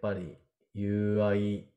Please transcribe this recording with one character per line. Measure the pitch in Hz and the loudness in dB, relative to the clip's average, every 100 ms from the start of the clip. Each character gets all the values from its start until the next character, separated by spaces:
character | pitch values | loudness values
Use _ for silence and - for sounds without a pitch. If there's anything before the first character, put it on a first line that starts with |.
ぱ | 107 | -4
り | 95 85 71 _ _ _ | -4 -6 -14 _ _ _
ユ | 101 101 104 104 104 | -4 0 2 2 2
ー | 104 | 2
ア | |
イ | 101 104 101 - | 2 0 -2 -8